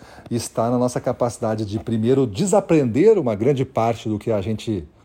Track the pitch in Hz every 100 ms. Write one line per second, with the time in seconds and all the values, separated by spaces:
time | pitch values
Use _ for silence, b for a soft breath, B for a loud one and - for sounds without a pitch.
0 | B B B 117 - - 117 123 123 131
1 | 127 117 123 - 110 110 104 107 - 113
2 | 113 139 120 98 190 202 196 160 127 117
3 | - 208 123 101 123 131 127 120 113 110
4 | 110 104 120 107 98 107 - 98 78 _